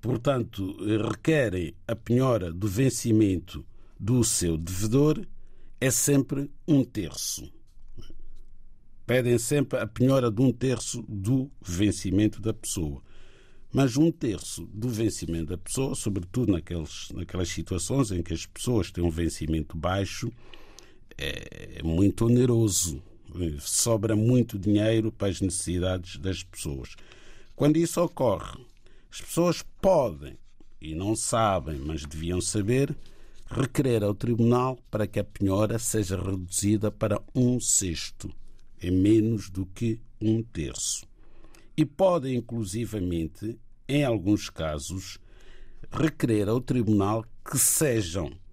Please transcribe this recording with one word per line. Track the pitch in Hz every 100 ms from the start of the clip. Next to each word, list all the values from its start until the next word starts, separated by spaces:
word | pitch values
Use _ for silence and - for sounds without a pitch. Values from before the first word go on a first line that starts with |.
portanto, | 110 117 131 135 113 - 95 - 107 107 104
requerem | - - 160 120 92 80 - -
a | 117
penhora | - 120 131 117 90
do | 85 107
vencimento | 95 135 - 117 110 104 90 - 69 - - - -
do | 98 123
seu | 113 - 87 80
devedor, | 85 92 107 123 151 143 - - - - - -
é | 131
sempre | - - 139 - 139 143 - -
um | 143
terço. | 127 - 82 - - - - - - - - - - - - - - - - - - - -
Pedem | 123 123 120
sempre | - 147 139 -
a | 107
penhora | - 127 135 120
de | 104
um | 135
terço | 120 131 120 - 120 -
do | 101 98 135 135 -
vencimento | - 87 104 90 92 92 107 -
da | 107
pessoa. | 107 - - 78 69 - - - - - - -
Mas | 139 135 120
um | 165
terço | 156 127 90 - - 85
do | 98 123
vencimento | 107 110 - 80 82 78
da | 90
pessoa, | - - 135 147
sobretudo | - 98 90 123 117
naqueles, | 90 - 87 76 - -
naquelas | - 85 90 87
situações | - - 92 - 135 123
em | 90
que | 82
as | 82 -
pessoas | - - 120 90
têm | -
um | 87
vencimento | 80 82 - 78 80 76 82
baixo, | 82 95 98 - 120 - - - - - - - - -
é, | 69 - - - - -
é |
muito | 82 82 98 - 113
oneroso. | 123 123 117 113 90 87 69 - - - - 85 71
Sobra | - - 123 113 107
muito | 107 110 127 117 107
dinheiro | 95 104 107 113 110
para | - 101
as | 87
necessidades | 98 - - 90 90 92 87 -
das | 92 92
pessoas. | - - - 67 - - - - - - - -
Quando | 143 156
isso | 170 -
ocorre, | 170 - 127 95 50 - - - - - -
as | -
pessoas | - - 175 160 - -
podem, | 196 180 123 76 73 - - - - -
e | 76
não | 80 98 110
sabem, | - 117 110 95 78 73
mas | 69 80
deviam | 76 78 82 90
saber, | 85 110 101 131 143 156 - - - - -
requerer | - 131 - 135 117
ao | 104
tribunal | 107 - 117 117 120 127 131 -
para | 107 104
que | -
a |
penhora | 101 - 101 95 107 113
seja | - 110 95 92
reduzida | 92 95 90 - 101 107 107
para | - 107 104 -
um | 131 123 123
sexto, | - - 95 80 - - - - - - - -
é | 90
menos | 92 98 110 107 113 90
do | 92 95
que | - 117 113 - -
um | 110 113
terço. | 113 - 69 - - - - - - - - - - -
E |
podem, | 151 - 185 175 131 123
inclusivamente, | - 117 104 107 117 107 90 85 80 - 107 120 - - -
em | 143
alguns | 143 113 87 104 -
casos, | - 80 76 69 92 - - - - - - - - -
requerer | 135 156 - 127 107 101
ao | 117
tribunal | 123 127 107 107 98 113 110 - -
que | 139
sejam | - - 156 117 90 92 73 80 -